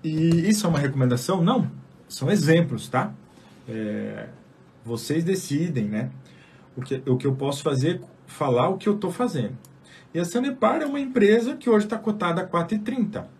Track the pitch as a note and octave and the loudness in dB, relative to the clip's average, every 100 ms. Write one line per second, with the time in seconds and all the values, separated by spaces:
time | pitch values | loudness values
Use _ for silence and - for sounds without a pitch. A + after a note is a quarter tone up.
0 | D#3+ D#3 E3 E3 F#3+ G#3+ F3 D3 C#3+ C3+ | -2 2 4 4 4 2 2 2 0 2
1 | B2+ A#2+ - F#3+ E3+ B3 - - - - | 2 2 0 2 4 4 0 -6 -20 -20
2 | - - C#3 G3+ D3 E3 - A2 - B2+ | -16 -6 0 2 6 4 4 -2 -2 -2
3 | G#3 - - - - - - A2 G#2+ G#2 | -2 -8 -20 -20 -20 -20 -10 -6 -6 -6
4 | G#2 G#2+ G#2 - - - - _ A#2 A#2 | -8 -10 -14 -18 -20 -20 -20 _ -8 -8
5 | - D#3 E3+ F#3 - C#3+ E3+ C3+ G#2 G#2+ | -2 -2 0 -2 -2 -2 0 -2 -2 -2
6 | C3 - - - - - - - C3 C3 | -4 -8 -20 -20 -20 -20 -18 -14 -8 -6
7 | C3+ B2+ C#3 C3 C#3 C#3 D#3 C3+ D3 - | 0 0 0 -2 -4 -2 -2 0 0 -2
8 | - - - - C3+ A#2+ D#3+ F#3+ G#3+ G#3 | -8 -20 -20 -4 0 2 2 0 -2 -2
9 | F3+ F3 B3 D3 G#2+ - - - - - | -4 -2 -2 -2 -6 -8 -18 -20 -20 -20
10 | - D#3+ E3+ A#3+ C#4 C4 A3 D#4+ D4 C#4+ | -8 -6 -2 -2 -2 2 2 2 -2 -4
11 | C4+ B3+ G3+ A3+ A#3 D4 A#3+ G#3+ G3+ A3 | -2 4 6 6 2 -4 2 2 2 -4
12 | A3 G#3 F3 E3+ F#3 F3 E3+ G#3+ A#3+ C4 | -4 -2 -2 -2 -2 -2 0 -4 -2 -2
13 | F#3+ F#2+ F2+ | -4 -4 -12